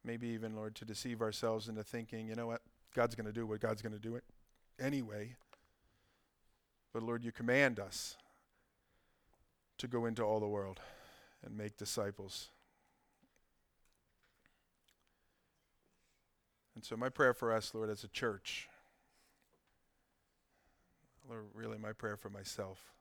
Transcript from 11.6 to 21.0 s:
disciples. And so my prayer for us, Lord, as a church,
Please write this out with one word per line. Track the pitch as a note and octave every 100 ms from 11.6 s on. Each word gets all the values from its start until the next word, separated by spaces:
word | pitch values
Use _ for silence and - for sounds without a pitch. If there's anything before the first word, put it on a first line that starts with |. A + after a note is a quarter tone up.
| G#2+ G#2+
disciples. | G#2 - G2+ G2+ G2 - - - _ _ _ _ _ _ _ _ _ _ _ _ _ _ _ _ _ _ - _ _ _ _ _ _ _ _ _ _ _ _ _ _ _ _ _ _ _ _ _ _
And | -
so | - A2+
my | B2+
prayer | - C3+ A#2+
for | A#2
us, | A2+ - A2
Lord, | A2
as | G#2
a | G#2
church, | - B2 G2 - - - - _ _ _ _ _ _ _ _ _ _ _ _ _ _ _ _ _ _ _ _ _ _